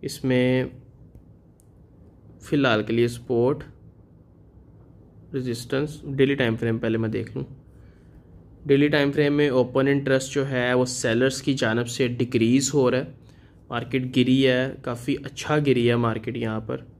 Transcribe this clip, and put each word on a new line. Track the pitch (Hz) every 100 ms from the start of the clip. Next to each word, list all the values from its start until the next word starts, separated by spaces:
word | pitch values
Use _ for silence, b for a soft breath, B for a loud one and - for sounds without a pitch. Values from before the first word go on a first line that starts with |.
इसमें | - - 131 127 127 127 127 - - - - - - - _ _ - - - - - - - -
फ़िलहाल | - 143 135 110
के | 107
लिए | 117 120
सपोर्ट, | 120 - 117 120 151 - - - - - - - - - - - - - - - - -
रेजिस्टेंस, | 139 127 117 - 135 151 151
डेली | 156 139 135
टाइम | 135 120 113
फ्रेम | 117 113
पहले | 113 110
मैं | 113
देख | 110 110 -
लूँ। | 135 - - b b b b b b b - - -
डेली | 139 147
टाइम | 151 143
फ्रेम | 139 143
में | 147 147
ओपन | 127 127 131 135
इंटरेस्ट | 139 139 131 131
जो | 143
है | 135 127 123
वो | 127 127
सेलर्स | - 127 113 131 131
की | -
जानब | 131 117 113 120
से | - 127
डिक्रीज | 120 - 120 113 127 135
हो | 147 127
रहा | 127
है, | 156 - b b b b -
मार्केट | 120 123 131 127
गिरी | 131 123 131
है, | 135 127 135 -
काफ़ी | - 117 120 139
अच्छा | - - - 151
गिरी | 143 123 117
है | 120
मार्केट | 120 110 110 113
यहाँ | 113 110
पर | 110 123 - -